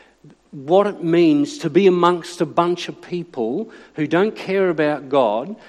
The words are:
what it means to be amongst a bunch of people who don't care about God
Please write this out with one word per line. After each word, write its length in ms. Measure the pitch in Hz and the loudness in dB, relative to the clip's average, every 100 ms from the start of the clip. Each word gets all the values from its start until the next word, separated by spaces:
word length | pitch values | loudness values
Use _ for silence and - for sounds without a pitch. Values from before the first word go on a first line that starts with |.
| _ _ 151 _ _ | _ _ -20 _ _
what 320 | 151 135 190 202 | -12 2 2 2
it 160 | - | -2
means 560 | 165 170 165 147 143 - | 0 2 4 2 0 -4
to 100 | 165 | -2
be 200 | 165 196 | 4 4
amongst 520 | 180 175 175 - - | 4 2 0 -4 -6
a 60 | 156 | -4
bunch 420 | 147 175 175 - | -2 -2 -2 -8
of 140 | 147 | -14
people 720 | - 175 165 - 113 160 220 - - | -10 -10 -8 -6 -4 -6 -8 -14 -14
who 120 | - 147 | -6 0
don't 300 | 170 214 214 | 2 0 -2
care 340 | - 196 185 | -4 0 0
about 380 | 160 151 147 135 | 0 0 -2 -2
God 480 | 139 113 110 165 220 | 2 2 0 -6 -12